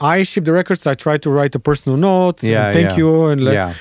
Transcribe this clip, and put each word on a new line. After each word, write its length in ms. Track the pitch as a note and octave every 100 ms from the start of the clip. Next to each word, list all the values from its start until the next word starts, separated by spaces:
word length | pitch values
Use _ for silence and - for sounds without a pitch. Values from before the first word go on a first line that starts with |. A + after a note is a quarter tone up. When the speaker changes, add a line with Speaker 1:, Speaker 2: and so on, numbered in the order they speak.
Speaker 1:
I 220 | C#3+ F3+
ship 200 | F#3 -
the 80 | D#3+
records, 340 | E3+ F3+ F#3 D3+
I 80 |
try 240 | C3+ D#3 D3+
to 120 | D3+
write 240 | C#3+ C#3+
a 40 | C3+
personal 380 | D3 C#3+ - C3+
note, 440 | F#3+ F#3 F3+ -
and 80 | A2+
Speaker 2:
Yeah, 220 | A2+ G#2
Speaker 1:
thank 180 | C3 E3+
Speaker 2:
yeah. 60 | E3+
Speaker 1:
you, 300 | D#3+ D#3+ D#3+
and, 160 | C#3+
like, 100 | C3
Speaker 2:
Yeah. 200 | A#2 F2+ E2